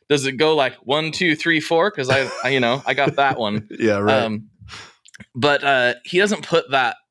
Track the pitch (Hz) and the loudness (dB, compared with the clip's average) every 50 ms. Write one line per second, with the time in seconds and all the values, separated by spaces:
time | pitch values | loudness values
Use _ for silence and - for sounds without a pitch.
0 | _ - 147 151 143 135 131 117 156 156 156 151 135 127 - - - 113 139 151 | _ 0 0 0 0 -2 -2 0 2 2 4 2 2 0 -2 -6 -6 -2 -2 -2
1 | 156 160 151 - 185 170 151 - - 170 165 156 151 - 170 160 175 208 202 - | -2 -2 -4 -2 0 0 0 0 0 0 0 0 0 0 2 2 2 0 0 -4
2 | 131 127 131 135 131 117 - - - 127 135 131 123 117 127 139 - - 131 135 | -2 0 0 0 0 -2 -4 -6 -2 0 0 2 2 2 0 0 -2 -4 -2 0
3 | 139 131 - - 139 135 131 - 110 104 104 107 107 - - - - 110 104 101 | 0 0 2 2 0 0 0 -2 -2 -4 -4 -4 -6 -8 -8 -2 0 0 2 2
4 | 101 107 110 127 117 113 107 107 107 - _ _ - - - - - - _ _ | 2 2 2 2 0 -2 -4 -8 -10 -14 _ _ -20 -20 -20 -20 -20 -20 _ _
5 | _ - - - - _ - 123 113 147 143 139 - 143 139 127 123 123 120 - | _ -20 -20 -20 -20 _ -6 0 2 2 2 2 2 2 2 2 2 0 0 -2
6 | - - - 175 202 208 208 160 131 - 170 165 - - 135 135 127 117 - - | -6 -4 0 2 2 2 0 -4 -4 -2 0 0 0 0 0 0 0 0 -2 -6
7 | _ _ | _ _